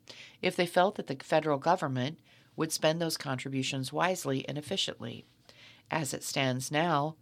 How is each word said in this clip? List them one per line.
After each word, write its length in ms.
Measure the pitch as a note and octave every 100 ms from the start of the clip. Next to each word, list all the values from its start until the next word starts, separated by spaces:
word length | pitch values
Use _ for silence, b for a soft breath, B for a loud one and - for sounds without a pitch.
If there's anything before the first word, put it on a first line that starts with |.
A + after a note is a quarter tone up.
| - B B B
if 160 | F3+ F3
they 80 |
felt 300 | F3 F3+ F#3+
that 140 | G#3 -
the 80 | C3+
federal 360 | - D#3 D3+ C#3
government 600 | D#3 F#3 D3+ B2+ C3 E3+ b b b b
would 160 | D#3
spend 300 | - D#3 E3
those 160 | E3 -
contributions 760 | C#3+ B2+ C#3 C3+ C3 C3+ C3
wisely 560 | D3+ F3 F3+ C#3 C3+ -
and 80 | C#3
efficiently. 720 | - G3 - - A#2+ A2+ - _ B B B B B
As 240 | D#3 C#3
it 100 | -
stands 480 | - D3 C3 B2+ C3
now, 440 | D3+ F3 C#3+ D#3 -